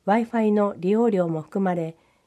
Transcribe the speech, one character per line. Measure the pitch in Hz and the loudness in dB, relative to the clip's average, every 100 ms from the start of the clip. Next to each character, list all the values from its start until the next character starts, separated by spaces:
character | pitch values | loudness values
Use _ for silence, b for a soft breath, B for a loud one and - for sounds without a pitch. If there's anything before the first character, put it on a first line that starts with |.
| - | -2
Wi-Fi | 220 233 233 214 | 0 0 0 2
の | 208 202 - | 2 0 -2
利 | 180 | -2
用 | 214 233 | 2 2
料 | 196 170 | 2 0
も | 160 | -4
含 | 151 202 | -6 -2
ま | 190 180 | -2 -2
れ、 | 160 b b b | -6 b b b